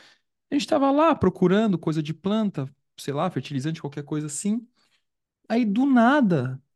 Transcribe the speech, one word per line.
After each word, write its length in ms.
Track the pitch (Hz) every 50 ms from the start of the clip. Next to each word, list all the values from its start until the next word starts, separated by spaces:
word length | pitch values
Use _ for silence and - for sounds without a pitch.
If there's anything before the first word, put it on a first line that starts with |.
| - - _ _ _ _ _ _ _ -
A 40 | -
gente 120 | 285 - -
tava 220 | - 302 269 277
lá 240 | 269 285 311 330 294
procurando 640 | - - 185 180 - 185 180 180 202 226 226 190 165
coisa 240 | 165 - 160 160 156
de 120 | 147 160
planta, 540 | - - 190 208 220 220 202 - - 135 135 - _ _ _ _ -
sei 160 | - - 135
lá, 160 | 143 160 185
fertilizante, 500 | - 139 120 - 147 135 123 156 160 160 -
qualquer 220 | 147 143 - 143
coisa 240 | 143 156 151 151 151
assim. 380 | 147 - - 202 208 240 233 - _ _ _ _ _ _ _ _ _ _ _ _ _ _ _ -
Aí, 160 | 220 233 247
do 220 | 214 196 214 262
nada, 760 | 285 269 247 226 233 277 302 269 196 175 147 123 127 131 131 - _ _